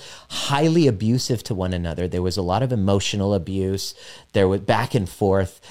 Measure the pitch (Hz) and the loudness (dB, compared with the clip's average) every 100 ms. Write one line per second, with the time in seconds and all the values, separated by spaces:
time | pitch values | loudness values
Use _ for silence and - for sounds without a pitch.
0 | - - - - - 143 160 165 143 98 | -16 -20 -12 -8 -2 0 2 4 4 2
1 | 110 123 - 120 - 95 90 87 85 80 | 0 0 0 -4 -2 -4 -2 -2 -4 -4
2 | 90 90 90 98 90 101 131 117 95 98 | -2 0 -2 -2 0 0 0 0 2 2
3 | - 104 98 101 80 95 95 95 - - | 0 -2 0 0 -2 -4 -2 -2 -6 -12
4 | - - - 104 95 98 104 110 127 120 | -20 -20 -4 2 2 2 2 0 2 -2
5 | 90 - 101 95 95 - - | -2 0 2 2 0 -6 -20